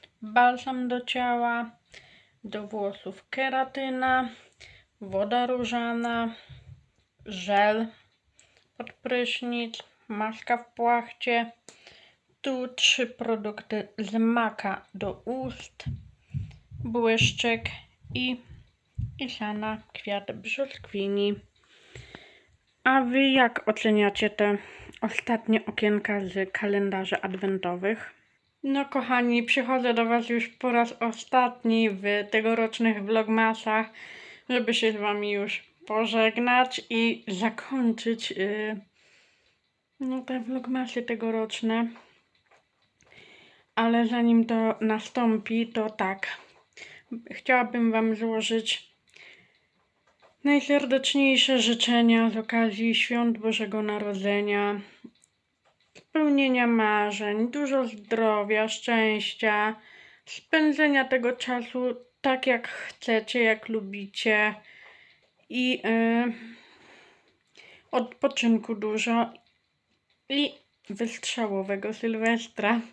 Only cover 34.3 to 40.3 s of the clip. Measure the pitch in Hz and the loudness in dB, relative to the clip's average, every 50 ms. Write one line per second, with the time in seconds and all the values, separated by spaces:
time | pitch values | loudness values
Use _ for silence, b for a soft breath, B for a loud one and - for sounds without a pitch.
34.3 | B B B - 254 247 226 226 233 - 233 220 214 208 208 208 208 208 208 208 | B B B -2 -2 0 0 0 0 2 2 0 0 0 -2 -2 -2 -2 -2 -2
35.3 | 202 202 202 - - - - _ _ _ - - 214 220 233 202 226 226 220 220 | -2 -2 -4 -4 -6 -10 -10 _ _ _ -8 -4 -2 0 0 2 2 4 4 4
36.3 | 220 240 240 247 247 254 254 254 - - - - 233 226 226 233 - - - 214 | 2 2 0 4 4 4 4 2 0 -10 -8 -4 0 2 2 2 0 -2 -6 -6
37.3 | 190 180 226 214 220 - - - 269 262 240 226 220 220 - 233 226 226 - - | -4 -2 -2 -2 -2 -4 -10 -6 -2 0 0 0 0 0 -2 -4 -4 -4 -4 -8
38.3 | - - 190 202 208 214 214 214 220 196 - _ b b b b b b b b | -4 -4 -2 -2 -2 -4 -4 -6 -6 -8 -12 _ b b b b b b b b
39.3 | b b b b b b b _ _ _ _ _ _ - 269 254 262 262 247 - | b b b b b b b _ _ _ _ _ _ -8 -6 -4 -4 -6 -4 -4